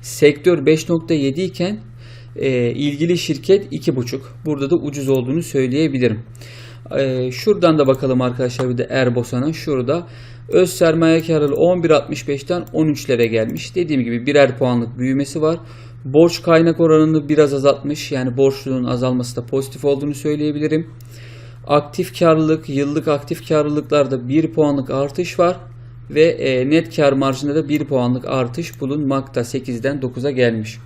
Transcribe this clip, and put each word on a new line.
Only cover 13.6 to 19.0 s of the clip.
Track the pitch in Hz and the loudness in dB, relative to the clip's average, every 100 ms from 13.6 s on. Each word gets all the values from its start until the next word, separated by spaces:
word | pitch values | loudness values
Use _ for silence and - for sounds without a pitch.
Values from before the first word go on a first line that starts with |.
| - - | -6 -4
Dediğim | 170 143 | -2 0
gibi | 117 117 123 | 0 -2 2
birer | 143 135 123 | 4 4 4
puanlık | 127 120 117 120 | 0 0 -2 -4
büyümesi | 127 135 139 165 | -2 -2 -2 -2
var. | 156 170 - - - - 135 | -2 -2 -8 -20 -20 -16 0
Borç | 139 170 170 | 4 4 4
kaynak | - 165 165 165 | 2 4 4 4
oranını | 165 156 156 156 143 | 4 6 4 2 2
biraz | 151 147 | 4 4
azaltmış. | 139 139 117 139 147 - | 4 2 2 -2 -6 -4
Yani | 139 127 123 | -4 -4 2
borçluluğun | 135 135 - 131 | 2 2 -6 -4
azalması | 123 123 | -2 -2